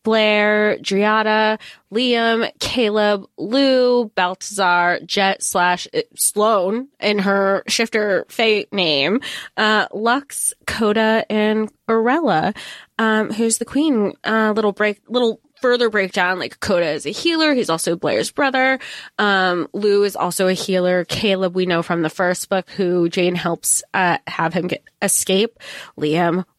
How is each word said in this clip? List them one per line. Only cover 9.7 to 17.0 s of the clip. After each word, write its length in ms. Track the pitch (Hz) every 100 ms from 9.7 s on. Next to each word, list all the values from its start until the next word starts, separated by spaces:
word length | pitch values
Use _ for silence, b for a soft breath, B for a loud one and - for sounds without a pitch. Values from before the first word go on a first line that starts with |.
| 214 -
Lux, 640 | 202 226 269 - - - - -
Coda, 580 | - 214 214 220 220 -
and 400 | 214 214 214 214 - -
Orella, 680 | 226 233 302 285 160 170 B B B B -
um, 320 | 220 220 214
who's 260 | 214 226 220
the 80 | 233
queen. 480 | 269 311 233 202 -
Uh, 300 | - 220 214 208
little 160 | 214
break, 300 | 196 208 202 -
little 320 | 240 233 220 _ _
further 300 | 254 240 233
breakdown, 480 | 208 190 196 180 185
like, 200 | 127 -
Coda 280 | - 180 165
is 160 | 151